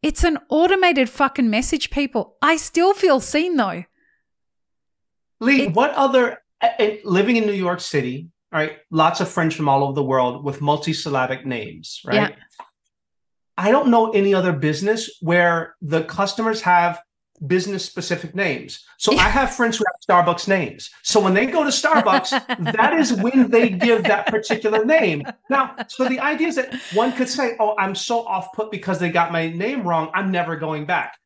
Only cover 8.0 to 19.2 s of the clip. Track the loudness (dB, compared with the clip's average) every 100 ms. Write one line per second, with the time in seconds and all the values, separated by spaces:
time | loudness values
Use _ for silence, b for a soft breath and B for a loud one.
8 | -4 -8 -12 _ _ -4 -4 -6 _ -2
9 | -2 -2 -6 -2 -4 -2 -2 0 0 -4
10 | -2 0 0 -4 -10 -6 -2 -2 -2 -6
11 | -4 -4 -4 -6 -8 -8 -10 -14 -18 -16
12 | -2 0 0 -4 _ _ -20 _ _ _
13 | _ _ _ _ _ -4 2 4 4 4
14 | 4 2 2 2 2 0 -2 -2 -2 -2
15 | -4 -8 0 2 4 2 -4 _ -4 -2
16 | -2 -4 -4 -2 -4 -2 2 4 4 -2
17 | _ _ _ _ -2 -2 0 -6 -8 -10
18 | -6 -6 -6 -4 -4 -4 -8 -18 b b
19 | 0 4